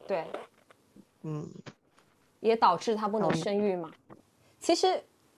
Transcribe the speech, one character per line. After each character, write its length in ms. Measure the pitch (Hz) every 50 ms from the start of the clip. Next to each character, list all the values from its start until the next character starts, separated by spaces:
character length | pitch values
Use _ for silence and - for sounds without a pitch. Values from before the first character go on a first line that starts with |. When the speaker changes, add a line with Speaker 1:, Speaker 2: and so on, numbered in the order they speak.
| - -
Speaker 1:
对。 160 | 190 165 156 - - - - - _ _ _ - - _ _ _ _ - - _ _ _ -
Speaker 2:
嗯。 260 | 156 151 151 - - - - - - - _ _ _ _ _ _ _ _ _ _ _ _ _
Speaker 1:
也 160 | - 220 226
导 200 | 226 247 196 175
致 200 | 170 - 240 220
她 100 | 214 214
不 140 | 202 208 220
能 120 | 190 160 160
生 240 | 160 160 208 202
育 200 | 208 208 202 185
嘛。 160 | 180 165 156 - - _ -
Speaker 2:
嗯。 60 | - - _ _ _ _ _ _ _ _
Speaker 1:
其 160 | - - 339
实， 260 | - - 370 349 - - _ _ _ _ _ _